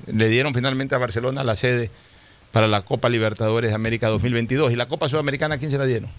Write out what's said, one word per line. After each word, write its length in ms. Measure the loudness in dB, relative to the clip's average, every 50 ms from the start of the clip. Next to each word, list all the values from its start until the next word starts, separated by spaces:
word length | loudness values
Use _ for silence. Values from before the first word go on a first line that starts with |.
| -12
le 220 | -4 0 2 4 4
dieron 260 | 4 4 2 2 0
finalmente 400 | 0 0 0 -2 -2 -2 -2 -2
a 40 | -2
Barcelona 460 | -2 -2 -2 -2 -2 -2 -2 -2 -2
la 100 | -2 0
sede 360 | 0 2 2 2 0 -2 -4 -8 -14 -20 -20 -20 -20 -20 -20 -20 -20 -16 -2 0
para 160 | 2 4 4
la 120 | 2 0
Copa 300 | 0 -2 -4 0 0 0
Libertadores 600 | 2 2 0 0 0 0 0 0 2 2 2 0
de 40 | 0
América 340 | 0 0 -2 -2 0 0 0
dos 140 | 0 2 0
mil 100 | 0 0
veintidós. 400 | 0 0 0 0 2 2 2 2
¿Y 40 |
la 100 | 0 -2 -4
Copa 220 | -4 -4 -2 -2
Sudamericana 460 | 0 0 0 -2 -2 -2 -2 -2 -2
a 20 | -2
quién 120 | -2 -2
se 60 | -2
la 80 | 0 0
dieron? 240 | 0 0 -2 -4 -8 -12